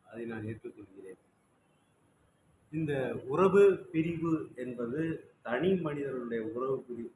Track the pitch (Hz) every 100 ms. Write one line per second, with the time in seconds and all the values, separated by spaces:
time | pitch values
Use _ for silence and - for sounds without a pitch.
0 | - 113 117 113 107 110 120 - 101 -
1 | 95 92 _ _ _ _ _ _ _ _
2 | _ _ _ _ _ _ _ 156 151 135
3 | 120 110 127 151 190 202 202 175 - 160
4 | 165 165 165 156 123 123 127 120 117 151
5 | 160 156 - _ 113 127 180 185 151 147
6 | 139 127 120 117 110 117 135 127 123 120
7 | 117